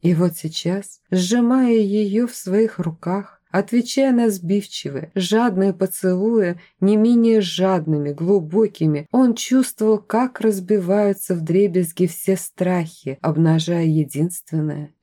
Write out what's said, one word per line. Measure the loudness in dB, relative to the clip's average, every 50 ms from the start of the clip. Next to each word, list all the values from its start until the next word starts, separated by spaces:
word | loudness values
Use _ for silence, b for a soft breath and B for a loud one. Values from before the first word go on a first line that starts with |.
И | 2 2 2
вот | 4 2 0 -2
сейчас, | -4 -10 -10 -10 -6 -6 -4 -4 -4 -8 -12 -20 _ _ _
сжимая | -2 -2 0 0 2 2 2 2 2 2 2 4 4
ее | 2 2 2 0 0 0 0 0 0 -2
в | -2 -4
своих | -10 -6 -2 0 2 2 0 -2 -4
руках, | -6 -6 -6 -6 -6 -4 -4 -4 -6 -10 _ _ _ _
отвечая | -4 -4 -2 0 -2 -2 -2 0 0 0 2 2
на | 2 2 2 0
сбивчивые, | 0 -2 -4 -2 -2 -2 -2 -6 -14 -10 -10 -8 -8 -8 -12 -8 _
жадные | -4 -2 0 2 2 2 2 2 2 0 0 0
поцелуи, | 0 -4 -4 -4 -2 -2 -2 0 0 0 0 2 2 2 0 -2 -6 B B B _
не | 0 2 4
менее | 4 4 4 4 4 4 4 4 2
жадными, | 2 0 -2 0 0 2 2 0 0 0 -2 -2 -2 -4
глубокими, | -6 -4 0 0 0 0 0 0 0 0 0 0 0 -2 0 0 0 0 -4 _
он | 2 2 2 2 2
чувствовал, | -2 -2 0 2 2 2 0 -4 -2 0 0 0 0
как | -2 _ -2 -2 -2 -2 -4 -2
разбиваются | -2 0 0 -2 -2 0 0 0 2 0 0 2 2 0 0 -2 -4 -4 -4
вдребезги | -4 -2 0 2 2 2 2 2 0 -2 -2 -2 -2 -2
все | -2 -2 -6 -2 -2 -2
страхи, | -2 -4 -12 _ -4 -2 0 0 -2 -2 -6 -10 -12 _ -12 -10 _
обнажая | -4 -2 0 2 2 4 2 2 0 0 -2 0 0
единственное | 2 2 0 0 -2 -2 -4 -4 -4 -4 -10 -12 -6 -6 -4 -4 -4 -6 -8 -12 -14 _ _